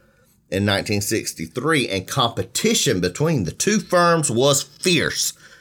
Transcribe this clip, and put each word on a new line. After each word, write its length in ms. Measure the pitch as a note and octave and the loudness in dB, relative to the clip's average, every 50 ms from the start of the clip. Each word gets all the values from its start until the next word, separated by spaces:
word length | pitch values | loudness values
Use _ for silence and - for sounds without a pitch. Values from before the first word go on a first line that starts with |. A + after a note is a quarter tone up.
| _ _ _ _ _ _ _ _ _ _ | _ _ _ _ _ _ _ _ _ _
in 140 | - G2 G2+ | -4 0 0
nineteen 360 | G#2 G2 F#2+ F2+ G#2+ G#2 G#2 | 0 0 0 0 -2 -2 -2
sixty-three, 840 | G2+ - A2 G2 - - - - D#2+ - - A#2+ B2 D#3 E3 C#3+ A#2 - | -2 -2 -2 -4 -4 -6 -8 -10 -12 -10 -8 -4 -2 0 0 0 0 -2
and 180 | G2 F#2+ - - | -4 -6 -6 -4
competition 920 | - C3 B2 A2+ - - F#2+ - - - - A3 A#3 - - C#3 A2 F2+ | -2 -2 -2 0 -2 -4 -8 -6 -4 -2 0 0 0 2 2 0 0 0
between 420 | F2 F2+ - - D3 E3 E3 B2 - | 0 -2 -2 -2 0 0 0 0 -2
the 80 | - | -2
two 280 | - - - G3 G#3+ G#3+ | -4 -2 0 0 0 0
firms 520 | - - F3+ F3 F3 E3+ E3+ E3 D3 - | 0 0 2 2 4 4 4 2 2 0
was 320 | A2 A2+ C3+ C#3+ C#3 - - | 2 2 4 4 4 2 0
fierce. 720 | - - - - F#3 F3 C#3 F2+ C#2+ - - - - - - - - - - | -4 -10 -4 0 2 2 2 2 0 -2 -2 -4 -4 -6 -8 -16 -20 -20 -20